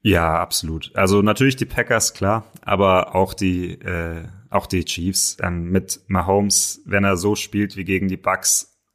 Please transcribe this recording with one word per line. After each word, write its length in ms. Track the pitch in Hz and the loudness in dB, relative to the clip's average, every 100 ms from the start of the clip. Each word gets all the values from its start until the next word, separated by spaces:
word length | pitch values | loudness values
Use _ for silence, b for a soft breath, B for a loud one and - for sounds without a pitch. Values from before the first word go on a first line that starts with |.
Ja, 400 | 110 87 82 80 | 2 2 2 0
absolut. 520 | 87 - 78 80 - | -2 -4 -6 -8 -6
Also 260 | - 95 101 | 0 4 4
natürlich 360 | 101 104 135 131 | 4 4 2 0
die 100 | - | -4
Packers, 480 | - 120 113 - | -2 0 0 0
klar, 320 | - 98 113 - - | -2 -2 -2 -4 -14
aber 520 | - 98 98 92 - | -4 2 4 4 2
auch 200 | 90 95 | 0 0
die, 380 | - 95 90 87 | 0 -2 0 -4
äh, 520 | 85 95 87 82 82 82 95 - | -8 -8 -6 -6 -8 -12 -18 -6
auch 160 | 101 | -4
die 220 | - 92 80 | -2 -2 -2
Chiefs, 500 | - 90 95 - - | -4 -2 -2 -4 -4
ähm, 220 | 90 87 | -4 -4
mit 360 | 85 95 95 - - | 0 -2 -2 -8 -2
Mahomes, 720 | 95 90 101 101 - - - - | -2 2 2 2 0 -2 -8 -2
wenn 180 | 101 | 0
er 140 | 98 90 | 2 2
so 160 | 101 | 0
spielt 420 | 104 - 101 101 101 | 0 -2 -2 -2 -4
wie 80 | |
gegen 240 | 87 95 95 | -2 -2 -2
die 80 | 92 | -2
Bucks. 640 | - 95 - - - _ _ | -2 -2 0 -2 -4 _ _